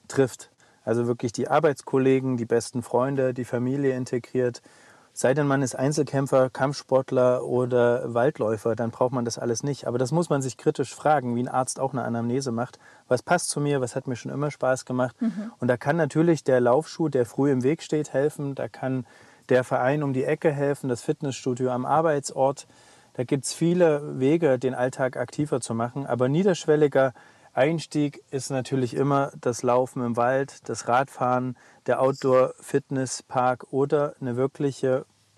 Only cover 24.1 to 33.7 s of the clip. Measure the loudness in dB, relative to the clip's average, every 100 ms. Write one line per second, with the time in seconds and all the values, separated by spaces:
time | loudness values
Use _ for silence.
24.1 | 0 2 4 4 2 0 -2 -2 -2 -4
25.1 | -4 -6 -4 -2 -2 -2 -4 -4 -6 -4
26.1 | 0 2 2 2 0 2 2 4 4 2
27.1 | -2 -18 _ -6 0 2 0 -4 -2 -2
28.1 | -4 -10 -8 -6 -6 -2 -2 -2 0 2
29.1 | 2 0 -2 -4 -2 2 2 2 -2 -4
30.1 | 0 2 2 -2 -8 -10 -8 0 2 0
31.1 | -2 0 0 -2 -8 -16 _ -2 2 2
32.1 | 2 4 4 4 0 -4 -4 -2 -4 -4
33.1 | -8 -6 0 0 0 -4